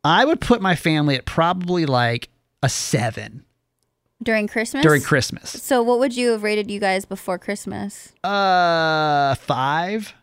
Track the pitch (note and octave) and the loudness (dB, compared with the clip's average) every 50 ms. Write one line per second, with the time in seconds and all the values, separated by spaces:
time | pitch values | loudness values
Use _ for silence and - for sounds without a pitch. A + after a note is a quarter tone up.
0 | - D3 E3 G3+ B3 D4+ D#4+ - - - A#3+ A3 F#3+ F#3+ F3 - - E3 D#3 D3+ | 2 2 2 4 4 2 0 -2 2 0 2 2 2 0 0 0 0 0 2 2
1 | D3 D3 C#3 B2+ - - - - E3 E3+ F#3 F#3 F3+ F3 F3+ F3 D#3+ C#3 C3 B2 | 2 2 0 -2 -4 -4 0 0 2 2 0 -2 -2 -2 -2 0 0 2 2 2
2 | A#2+ A#2 A#2+ A#2+ - _ _ _ _ _ _ _ - B2 - - - - - - | 2 2 0 -2 -8 _ _ _ _ _ _ _ -2 -2 -2 -2 -2 -2 -2 -2
3 | B2 A2+ - - G#2+ G#2+ - C#3 - _ _ _ _ _ _ _ _ _ _ _ | -2 -4 -6 -8 -14 -14 -16 -20 -20 _ _ _ _ _ _ _ _ _ _ _
4 | _ _ _ _ A3+ A#3 A3+ A3 G#3 G3+ - A#3 A3+ - - C4+ G3+ D#3 D3+ C#3 | _ _ _ _ -2 -2 0 0 -2 -2 -4 -4 -4 -4 -2 2 4 4 4 4
5 | - - D3+ C3+ - - - - - - - - - - C#4 B3 A#3 A#3+ B3 A#3 | 2 2 0 0 0 -2 -8 -12 -14 -14 -14 -12 -2 0 2 2 4 2 2 2
6 | C4 C#4+ A#3+ A#3+ B3 A#3+ A3+ G#3+ G#3 G#3 G#3+ G#3+ G#3 G3+ G3+ G3+ G#3 F#3+ F#3+ F#3+ | 2 0 0 0 0 0 0 0 0 -2 -2 -2 -2 -4 -6 -2 -2 0 0 -2
7 | G3 _ F#3+ - - - F#3 F3 - - G3+ - - G3 - - G3+ G3+ - - | -4 _ -12 -10 -6 -6 -6 -6 -6 -8 -8 -8 -8 -10 -8 -8 -10 -10 -12 -14
8 | - - _ _ - F#3+ G3+ G3+ G3 F#3+ F#3 F3+ F3 E3+ E3+ E3 D#3+ D#3+ D#3 D#3 | -20 -20 _ _ -4 -2 0 2 2 4 4 4 4 4 4 2 2 2 2 2
9 | D#3 D3+ D3 C#3+ C#3+ C#3 C3+ - - - C#3+ C3+ C3 C#3 D3 D#3+ F3 F#3 G#3 A3+ | 2 2 2 2 2 2 0 -2 -2 -2 0 0 2 0 0 0 -2 -2 -4 -6
10 | G#3 - - _ | -8 -10 -18 _